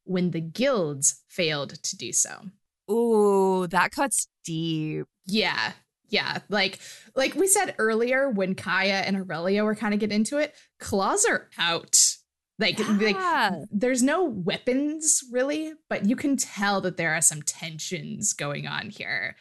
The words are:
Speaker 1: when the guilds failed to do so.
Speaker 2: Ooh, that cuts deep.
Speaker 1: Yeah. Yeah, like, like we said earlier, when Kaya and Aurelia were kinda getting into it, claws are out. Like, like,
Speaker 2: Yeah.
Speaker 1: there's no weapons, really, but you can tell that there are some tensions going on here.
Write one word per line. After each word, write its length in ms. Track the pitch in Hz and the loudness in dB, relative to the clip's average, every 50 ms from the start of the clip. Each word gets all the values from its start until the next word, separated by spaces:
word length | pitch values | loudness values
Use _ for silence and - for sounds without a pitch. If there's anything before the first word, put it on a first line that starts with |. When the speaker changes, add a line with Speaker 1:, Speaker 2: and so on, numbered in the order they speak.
Speaker 1:
when 300 | - - 185 180 185 175 | -8 -4 0 0 0 0
the 80 | 160 165 | 0 -2
guilds 800 | 165 165 151 - 254 285 262 208 170 147 147 139 143 - - - _ _ | -6 -6 -2 0 2 2 2 2 0 -2 -2 0 0 0 0 -2 _ _
failed 520 | - - 175 156 156 143 139 - - - - | -4 -2 0 0 0 -2 -4 -8 -10 -10 -10
to 120 | - - | -10 -8
do 160 | - 127 113 | -8 -8 -4
so. 340 | - - - - - - - 190 - _ _ _ _ _ - - | -2 -2 -2 -2 -4 -14 -16 -18 -20 _ _ _ _ _ -6 -2
Speaker 2:
Ooh, 760 | 208 233 240 233 226 208 208 202 196 196 190 190 185 185 180 170 | 0 2 2 4 4 6 6 6 6 4 4 4 2 2 0 2
that 240 | 190 175 - - | 2 2 2 2
cuts 340 | - 285 285 262 - - - _ _ _ - | 0 -2 0 0 0 -2 -4 _ _ _ -8
deep. 640 | - 160 160 165 165 160 156 156 156 151 156 147 _ _ _ - | -6 -4 -2 -2 -2 -2 -2 -2 -4 -4 -6 -8 _ _ _ -8
Speaker 1:
Yeah. 500 | 190 202 220 190 175 147 113 110 107 - - _ _ _ _ _ - | -2 0 0 0 0 0 -2 -4 -4 -6 -10 _ _ _ _ _ -4
Yeah, 320 | 208 190 135 139 143 175 - - | -2 -2 -2 -2 -4 -6 -6 -2
like, 280 | 190 208 190 190 - - - - - - - 220 - | 0 0 0 0 -2 -6 -16 -20 -20 -20 -14 -6 -2
like 200 | 254 262 269 - | 0 0 0 2
we 100 | 285 381 | 2 2
said 280 | 370 - 415 370 - - - | 4 4 2 2 0 -2 -2
earlier, 500 | 220 220 220 220 233 247 262 262 277 277 | 0 0 2 2 0 2 2 0 0 0
when 260 | 220 196 190 185 190 | 0 0 0 -2 -2
Kaya 420 | - - 190 180 185 190 202 196 196 - | -4 -4 -2 0 0 2 2 0 0 0
and 100 | - 196 | 0 -2
Aurelia 480 | 190 185 190 156 160 170 190 196 208 214 | -2 -2 -4 -6 -2 0 0 2 2 2
were 100 | 214 214 | 0 0
kinda 220 | 214 233 208 208 | -2 -2 -2 0
getting 200 | 208 214 208 202 | 0 0 0 2
into 200 | 214 220 - 294 | 0 0 0 0
it, 180 | 294 302 - - - - _ _ - | -2 -2 -2 -6 -16 -20 _ _ -14
claws 460 | - - 226 196 190 226 311 403 - | -6 -2 0 0 2 2 2 2 2
are 240 | 440 269 - - - - | 2 2 0 -4 -6 -4
out. 640 | - 170 170 170 160 - - - - - - - - _ _ _ _ _ _ _ - | -2 0 0 0 -2 -2 2 4 4 4 4 2 -4 _ _ _ _ _ _ _ 0
Like, 200 | 220 180 180 214 214 247 214 196 | 0 0 0 0 0 2 2 4
like, 160 | 214 214 196 | 4 4 2
Speaker 2:
Yeah. 460 | - 370 349 320 277 226 196 175 156 139 - | 2 2 2 2 2 2 2 0 -2 -6 -4
Speaker 1:
there's 320 | - 202 214 247 262 247 | -2 0 2 2 2 2
no 200 | 240 277 302 359 370 | 2 2 2 2 0
weapons, 1000 | 294 220 190 165 180 156 - - 254 247 269 285 294 311 320 311 311 - - 277 247 | 0 -2 -2 -2 -2 -2 -2 0 0 0 0 0 -2 -2 0 2 2 2 2 0 -2
really, 420 | 233 247 262 277 294 311 320 311 311 - _ - | -2 -2 0 0 -2 -4 -6 -8 -12 -14 _ -6
but 160 | 220 - - | -4 0 2
you 100 | 196 262 | 2 2
can 220 | 254 - 285 277 | 2 2 0 0
tell 460 | - - - - 196 202 202 202 190 | 0 -2 -4 -4 -2 0 2 2 2
that 160 | 180 185 165 - | 0 -2 -2 -2
there 160 | 170 165 156 | -2 0 0
are 80 | 165 | 2
some 180 | 156 - 156 151 | 2 2 2 0
tensions 960 | 147 - - - 165 165 160 156 - - 180 156 147 151 147 - - - - | -8 -8 -8 -8 -10 -10 -10 -10 -8 -8 -8 -8 -8 -8 -8 -4 -4 -4 -4
going 320 | - 147 143 143 147 147 | -4 -4 -6 -6 -6 -6
on 240 | 143 147 151 - 196 | -6 -6 -6 -8 -8
here. 460 | 208 - - - 135 104 - - - _ | -12 -12 -10 -6 -6 -6 -6 -8 -10 _